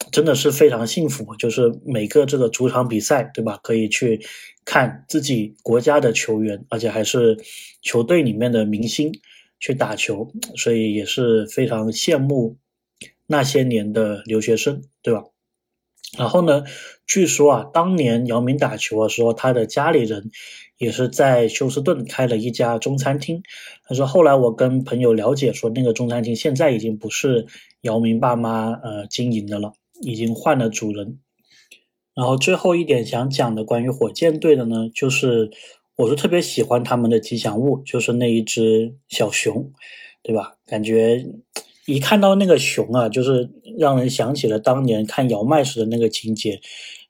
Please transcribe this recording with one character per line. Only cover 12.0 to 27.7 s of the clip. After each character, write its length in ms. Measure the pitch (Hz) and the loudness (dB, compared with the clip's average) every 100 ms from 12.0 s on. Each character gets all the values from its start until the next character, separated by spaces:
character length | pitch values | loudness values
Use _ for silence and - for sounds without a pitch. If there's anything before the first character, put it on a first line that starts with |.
| - 151 | 0 0
慕 400 | 135 139 113 - _ _ _ - - _ - | 2 0 -2 -4 _ _ _ -20 -20 _ -2
那 140 | 151 | 0
些 200 | 131 143 | 2 2
年 300 | 127 113 104 | 2 0 -2
的 300 | 107 107 101 | -2 -2 -4
留 160 | 110 110 | -4 -2
学 160 | 110 110 | 0 0
生， 260 | 147 139 - _ | 0 -6 -8 _
对 120 | - | -2
吧？ 100 | 107 - _ _ _ _ _ _ _ - - | -2 -4 _ _ _ _ _ _ _ -14 -6
然 100 | 117 | 0
后 140 | 180 | 2
呢， 220 | 165 143 139 - - - - | 4 2 0 -14 -20 -14 -4
据 200 | 196 165 | 0 2
说 240 | - 147 | 4 4
啊， 180 | 123 107 | 4 2
当 240 | 165 180 180 | 0 2 2
年 300 | 127 117 123 | 2 0 0
姚 140 | 117 | 0
明 180 | 123 143 | 0 0
打 180 | 120 110 | 0 -2
球 260 | - 107 | -4 0
的 60 | 107 | 0
时 140 | - | 2
候， 100 | 117 | 0
他 200 | 113 131 | 2 0
的 120 | 123 | 0
家 260 | 110 143 147 | 0 0 2
里 120 | 160 | 2
人 280 | 110 104 110 - - - - - | 2 -4 -10 -16 -20 -20 -20 -6
也 140 | 117 | -4
是 160 | 104 123 | -2 -2
在 400 | 139 139 123 113 | 2 4 4 2
休 220 | - 131 | 0 -4
斯 100 | 143 | -2
顿 240 | 135 139 | -2 -2
开 220 | 110 - 127 | -4 -2 -2
了 100 | 113 | -2
一 140 | 120 | -2
家 260 | 113 120 113 | -2 -2 -2
中 220 | 135 139 | -2 -2
餐 200 | 139 143 | -2 -4
厅。 240 | 156 170 - - - - - | -4 -8 -10 -20 -20 -18 -6
但 80 | 127 | -2
是 80 | |
后 180 | 135 180 | 2 6
来 120 | 151 | 6
我 200 | 139 120 | 6 4
跟 300 | 113 127 131 | 2 0 0
朋 160 | 131 123 | -2 0
友 140 | 123 | 2
了 200 | 110 107 | 2 2
解 180 | 139 131 | 0 0
说， 180 | - 117 | 0 -2
那 120 | 120 | 0
个 120 | 127 | 0
中 160 | 113 120 | 0 -2
餐 120 | 120 | -2
厅 140 | 113 113 | -2 -2
现 180 | 156 | -2
在 180 | 135 156 | 2 2
已 60 | 113 | 2
经 200 | 113 107 | -2 -6
不 100 | 107 | -6
是 380 | - 143 120 110 - - | -2 0 0 -2 -10 -20